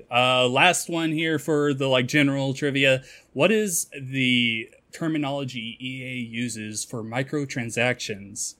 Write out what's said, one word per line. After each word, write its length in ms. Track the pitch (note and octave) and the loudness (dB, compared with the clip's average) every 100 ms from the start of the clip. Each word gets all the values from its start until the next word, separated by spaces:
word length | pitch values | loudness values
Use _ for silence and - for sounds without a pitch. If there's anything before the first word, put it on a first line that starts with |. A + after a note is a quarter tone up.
| - | -2
Uh, 360 | A#2+ B2+ B2+ B2+ | 2 4 4 2
last 400 | C3 F3+ F3 - | 4 4 4 -2
one 240 | E3 D#3+ | -2 -2
here 260 | D#3 D#3+ D3+ | -2 -2 -2
for 340 | - D3 D3 | 0 0 2
the, 140 | C3+ C3+ | 0 2
like, 200 | B2+ B2+ | 2 4
general 440 | D3+ C#3 C#3 C3+ | 4 4 2 -2
trivia. 500 | C3+ D3 C3+ C#3 C3 - - _ | -2 -2 2 4 4 -2 -20 _
What 220 | B2+ F3 | 2 4
is 340 | A3 G#3 E3 - C#3+ | 4 0 -2 -6 -10
the 720 | C3 C3+ B2+ B2 A#2 A2+ A#2 - _ | -6 0 4 4 4 0 -6 -16 _
terminology 840 | - E3 D#3 C#3 C#3+ C3+ B2+ A2+ A2 | -6 -4 -2 -2 -4 -6 -8 -10 -10
E 240 | B2+ C3 | -8 -8
A 120 | B2+ B2+ A#2 | -8 -8 -6
uses 540 | A2+ A#2+ A2 G#2+ G#2+ | -4 -4 -6 -8 -8
for 180 | - A#2+ | -8 -8
microtransactions? 1500 | A2 B2 C#3 D3+ C3+ B2+ A#2 A#2 B2 B2 - G2+ G2 - - | -4 -4 -2 -4 -4 -6 -4 0 2 0 -6 -10 -12 -10 -10